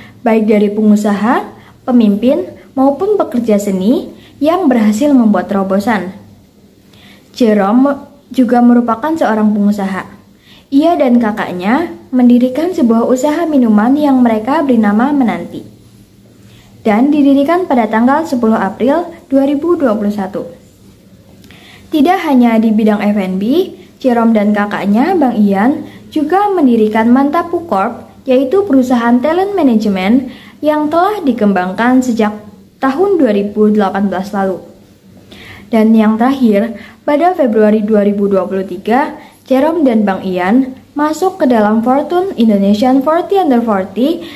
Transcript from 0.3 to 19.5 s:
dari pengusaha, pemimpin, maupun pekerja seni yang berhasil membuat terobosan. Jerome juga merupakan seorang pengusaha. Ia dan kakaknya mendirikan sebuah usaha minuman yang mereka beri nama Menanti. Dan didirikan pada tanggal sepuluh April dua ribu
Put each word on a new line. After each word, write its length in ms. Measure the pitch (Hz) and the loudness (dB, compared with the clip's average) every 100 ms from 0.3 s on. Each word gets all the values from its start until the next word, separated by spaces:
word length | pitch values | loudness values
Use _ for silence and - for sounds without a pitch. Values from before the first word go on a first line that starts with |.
| 220 214 | 0 2
dari 240 | 208 208 | 2 0
pengusaha, 720 | 214 214 208 214 202 214 330 - - - - - | 0 2 2 2 -2 0 -2 -4 -16 -20 -14 0
pemimpin, 640 | 247 208 202 240 311 - - - | 2 2 2 0 0 -4 -14 -10
maupun 400 | 269 269 277 392 | -2 0 0 0
pekerja 480 | 392 311 240 - 202 | 0 -2 -2 0 0
seni 480 | 208 185 190 311 - - - - | 0 -2 0 0 -4 -16 -20 -4
yang 240 | 294 359 330 | -2 0 2
berhasil 480 | 240 214 214 294 | 2 2 2 2
membuat 320 | 269 214 185 175 | 4 2 0 -2
terobosan. 640 | 196 190 196 202 208 180 - - - _ _ _ _ _ - - - _ - | -4 -2 -2 -2 -4 -4 -12 -20 -20 _ _ _ _ _ -20 -20 -20 _ -2
Jerome 640 | 226 208 190 240 277 269 - - _ | 2 2 2 2 2 -2 -10 -20 _
juga 240 | - 233 240 | -2 2 4
merupakan 560 | 240 240 240 226 302 | 4 4 2 -4 -4
seorang 400 | 320 240 220 214 | -2 -2 0 0
pengusaha. 560 | 208 202 208 196 185 - - _ _ _ - _ | 0 0 -2 -4 -6 -10 -20 _ _ _ -20 _
Ia 240 | 277 330 330 | 2 2 2
dan 240 | 262 240 | 2 2
kakaknya 720 | 220 208 - 180 185 277 339 - - | 0 -4 -6 -6 -2 -2 -4 -10 -6
mendirikan 640 | 254 247 240 247 294 339 | 0 4 4 2 -2 -4
sebuah 320 | 349 240 226 233 | 0 0 0 0
usaha 400 | 254 294 320 330 | 0 0 -2 0
minuman 480 | 285 233 208 226 | 0 2 2 2
yang 240 | 285 294 254 | 2 2 2
mereka 400 | 240 220 233 311 277 | 2 0 -2 -2 0
beri 160 | 226 | 2
nama 320 | 208 208 269 | 2 0 0
Menanti. 480 | 294 226 170 - - - - - - - _ - - - - - - | 0 -2 -4 -8 -14 -16 -20 -20 -20 -20 _ -20 -20 -20 -20 -20 -6
Dan 320 | 226 208 285 | -2 0 2
didirikan 560 | 294 277 277 285 349 359 | 2 2 2 2 0 0
pada 160 | 247 214 | -2 0
tanggal 400 | 220 247 294 320 | 0 0 0 -2
sepuluh 320 | 247 226 220 | -2 0 0
April 480 | 190 - 233 311 349 - - | -4 -4 -2 -2 -4 -14 -4
dua 160 | 269 | -2
ribu 320 | 277 | 0